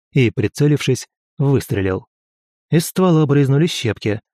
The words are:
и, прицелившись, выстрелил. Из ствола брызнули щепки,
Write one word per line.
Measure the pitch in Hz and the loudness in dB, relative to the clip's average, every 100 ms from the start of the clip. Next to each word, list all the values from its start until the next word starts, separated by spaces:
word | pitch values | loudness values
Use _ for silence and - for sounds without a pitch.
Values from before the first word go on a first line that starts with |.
| _ | _
и, | 147 117 | 0 0
прицелившись, | - 104 - 147 143 - 127 - _ _ - | 0 -4 0 0 0 -2 -4 -6 _ _ -4
выстрелил. | 139 131 - 101 95 92 - _ _ _ _ _ - | 0 0 -2 -4 -2 -4 -8 _ _ _ _ _ -2
Из | 151 - | -2 -2
ствола | - 185 156 147 | 0 2 2 2
брызнули | 143 135 139 170 | 2 2 2 0
щепки, | - 117 98 110 104 _ | -2 -6 -4 -4 -6 _